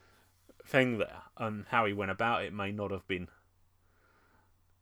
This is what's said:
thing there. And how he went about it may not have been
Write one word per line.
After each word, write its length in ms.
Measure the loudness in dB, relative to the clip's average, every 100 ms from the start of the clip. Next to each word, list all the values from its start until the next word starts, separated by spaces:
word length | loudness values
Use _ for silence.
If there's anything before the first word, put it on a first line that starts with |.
| -20 -20 -20 _ -20 -20 0
thing 320 | 4 4 2
there. 240 | -2 -4 -16 -6
And 260 | -6 -4 0
how 160 | 2 4
he 60 |
went 160 | 2 -2
about 340 | 0 2 2
it 80 | -2
may 180 | -4 -4
not 200 | -2 -4
have 160 | -4 -4
been 200 | -4 -4 -12 _ _ _ _ _ _ _ _ _ _ _ _ _ _